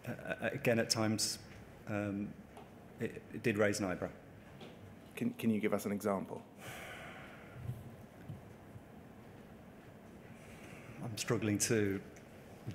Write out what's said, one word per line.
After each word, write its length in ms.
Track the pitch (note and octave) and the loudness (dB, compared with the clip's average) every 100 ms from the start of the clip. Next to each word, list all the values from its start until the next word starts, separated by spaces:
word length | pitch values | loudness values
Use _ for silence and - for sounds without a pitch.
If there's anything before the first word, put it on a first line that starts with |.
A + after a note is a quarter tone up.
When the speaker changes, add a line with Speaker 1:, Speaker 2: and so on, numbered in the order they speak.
| - | -4
Speaker 1:
a-, 40 | |
a-, 400 | A2+ - - A#2 | -6 -4 0 0
again, 260 | C3 - A#2 | 4 6 6
at 120 | - | 6
times, 480 | A#2 A2 G#2+ - - - - - - - | 4 4 4 2 0 -8 -14 -14 -12 -2
um, 400 | G#2 G#2 G2+ G#2 - - - - - - - | 0 2 0 -2 -4 -14 -16 -16 -16 -16 -4
it, 220 | A#2 - - | -4 -4 -8
it 100 | - | 0
did 140 | A#2+ G#2 | 4 6
raise 220 | G#2 G#2 | 6 6
an 60 | G2 | 2
eyebrow. 240 | F2 F2+ - - - - - - - - - - - | 2 -2 -6 -16 -16 -16 -14 -14 -12 -14 -14 -12 0
Speaker 2:
Can, 140 | A#2 | 0
can 200 | - A#2 | 4 4
you 80 | G#2+ | 6
give 140 | G#2 | 6
us 140 | G2 G#2 | 4 4
an 60 | |
example? 500 | G2+ G#2 F#2+ - - - - - - - - - - - - - - - - - - - - - - - - - - - - - - - - - - - - - - - - - - - - - - - - | 4 4 4 2 -6 -8 -12 -10 -8 -10 -10 -10 -10 -12 -12 -12 -8 -6 -6 -8 -12 -14 -14 -12 -12 -12 -16 -14 -14 -14 -16 -16 -16 -16 -16 -16 -16 -16 -16 -16 -16 -16 -16 -16 -16 -14 -14 -14 -14 -12 -8
Speaker 1:
I'm 140 | A#2 G#2+ | -6 -4
struggling 420 | - A2+ G#2+ G2+ | 2 4 6 4
to 420 | - A2+ G2+ G2 - - - - - - - | 8 8 8 4 -2 -14 -16 -16 -14 -10 -8